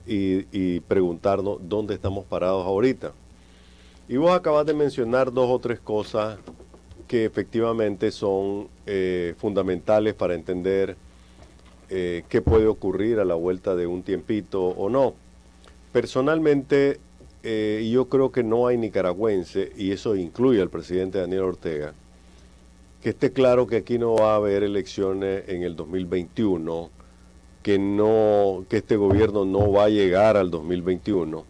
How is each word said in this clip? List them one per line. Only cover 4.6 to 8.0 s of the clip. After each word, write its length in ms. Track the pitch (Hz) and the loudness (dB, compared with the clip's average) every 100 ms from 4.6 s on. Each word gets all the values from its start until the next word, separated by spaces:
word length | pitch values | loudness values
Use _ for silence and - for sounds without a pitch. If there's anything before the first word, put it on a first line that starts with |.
| 151 | 2
de 80 | |
mencionar 580 | 151 143 135 113 127 131 | 0 0 -2 0 0 0
dos 200 | 123 123 | 0 0
o 80 | 123 | 0
tres 200 | 123 113 | -2 -6
cosas 600 | - 107 101 113 107 98 - - - - - - - | -4 -4 -4 -4 -4 -6 -16 -20 -20 -20 -20 -20 -4
que 180 | 120 110 | 0 0
efectivamente 840 | - 92 113 113 117 107 98 | -2 -4 0 0 0 -2 -2